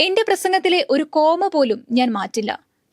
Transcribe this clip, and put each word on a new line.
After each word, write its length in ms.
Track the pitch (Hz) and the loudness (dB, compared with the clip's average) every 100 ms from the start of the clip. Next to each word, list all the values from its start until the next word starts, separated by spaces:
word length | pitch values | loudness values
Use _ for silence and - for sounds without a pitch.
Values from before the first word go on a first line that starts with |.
"എന്റെ 220 | 339 392 | 0 0
പ്രസംഗത്തിലെ 640 | 440 381 370 370 - 359 - | 0 0 0 0 2 0 0
ഒരു 140 | 277 | 0
കോമ 380 | 302 - 311 339 381 | 0 0 2 2 0
പോലും 320 | 320 262 208 - | 0 0 0 -2
ഞാൻ 180 | 240 247 | 0 0
മാറ്റില്ല. 400 | 214 185 - 214 - _ _ _ | -2 -6 -6 -6 -8 _ _ _